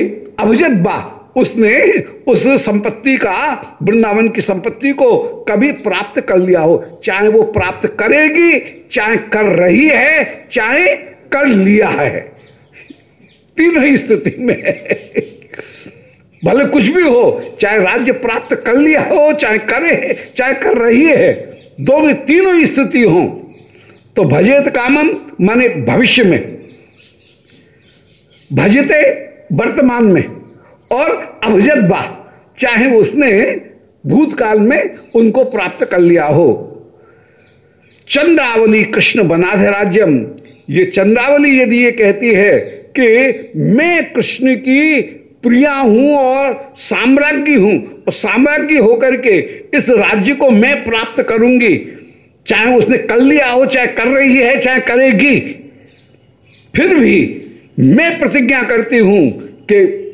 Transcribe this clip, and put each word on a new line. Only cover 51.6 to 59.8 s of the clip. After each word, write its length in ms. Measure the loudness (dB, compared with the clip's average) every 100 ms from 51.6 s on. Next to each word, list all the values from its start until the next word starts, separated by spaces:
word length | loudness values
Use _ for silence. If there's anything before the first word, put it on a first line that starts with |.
| 2 0 -4 -18 -20 _ _ _ -4
चाहे 280 | -2 2 2
उसने 220 | 2 0
कर 200 | 0 0
लिया 340 | 2 2 2
हो, 140 | 0 0
चाहे 220 | 0 -2
कर 200 | -2 -2
रही 300 | 2 2 2
है, 220 | 2 0
चाहे 200 | 0 -2
करेगी, 600 | 0 2 2 2 2 0 -4 -16 -20 -20 _ _ _ _ _ _ _ _ _ -2
फिर 200 | 0 2
भी 460 | 2 2 0 -6 -16 -20 _ -2
मैं 400 | 2 4 2 -2
प्रतिज्ञा 440 | -2 0 0 -2
करती 340 | -2 -2 0 2
हूं 320 | 4 2 0 -2 -14 -20 -2
कि 400 | 2